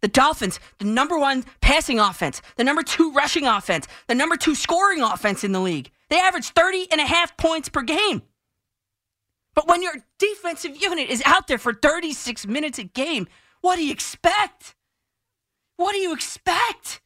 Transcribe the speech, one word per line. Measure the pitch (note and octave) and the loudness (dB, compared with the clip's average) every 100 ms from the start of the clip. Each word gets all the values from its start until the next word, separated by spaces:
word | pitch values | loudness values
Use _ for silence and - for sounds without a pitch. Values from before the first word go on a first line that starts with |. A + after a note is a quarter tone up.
The | A3 | 4
Dolphins, | B3+ C4+ D#4+ G3+ - - _ | 4 4 2 -4 -6 -14 _
the | G3+ | -2
number | A3+ D4 E4+ | 0 2 2
one | C#4 C4+ - - | 0 0 -6 0
passing | - C#4+ D4+ A#3 | 2 2 2 2
offense, | G#3 F3 D#3+ - - - | 0 0 -6 -6 -16 -2
the | B3 | 0
number | D4+ | 0
two | D4+ - D#4+ | -2 0 2
rushing | C#4 D4 - C#4 | 2 0 0 0
offense, | G#3+ - E3+ - - _ | 0 0 -4 -4 -20 _
the | |
number | A#3+ D#4 E4 | 0 0 0
two | - | 0
scoring | D4+ - E4 G4 F4+ | -2 0 2 2 2
offense | A#3 G#3 G#3 G3 G3+ | -2 0 -2 -2 -2
in | |
the | F#3+ | -2
league. | F#3 D#3+ B2+ _ _ | -2 -4 -8 _ _
They | D#4 | 2
average | F#4 F#4 - | 2 0 -2
thirty | - F4 F#4+ F#4 | 2 2 2 -2
and | D#4 | 0
a | C#4 | 2
half | E4 E4+ - | 2 0 0
points | D#4+ D#4+ - | -2 -2 -4
per | - | -6
game. | A#3 D#4+ G#4 A3+ - _ _ _ _ _ _ _ _ _ _ _ _ - | -2 0 0 -2 -8 _ _ _ _ _ _ _ _ _ _ _ _ -2
But | D4+ | 4
when | F4 | 2
your | F4+ D4 _ _ | 2 -6 _ _
defensive | G4+ G4+ F4 E4 F4 C#4 | -2 -2 -6 -6 -10 -4
unit | F#4+ E4+ C4+ | -2 -2 -2
is | B3 C#4 | 0 4
out | D4+ - | 2 2
there | B3 | -4
for | A#3+ | -2
thirty-six | A3 C4 E4 E4+ C#4 - A3+ G3 | 2 2 2 -4 -8 -10 -10 -6
minutes | A#3+ D4+ C4 | -4 -4 -8
a | |
game, | F#3+ - C#4 D4 - _ _ _ | -12 -6 -4 -4 -6 _ _ _
what | F4+ F4+ | -2 0
do | D4+ | -2
you | |
expect? | - - - - G4+ G#4 _ - _ _ _ _ _ _ _ _ _ _ _ | -4 -10 0 0 2 -2 _ -20 _ _ _ _ _ _ _ _ _ _ _
What | F4+ | -2
do | G4+ | -2
you | F#4+ | -4
expect? | D4+ - - - - A#4+ - - - | -4 -8 -8 -2 0 0 -4 -14 -16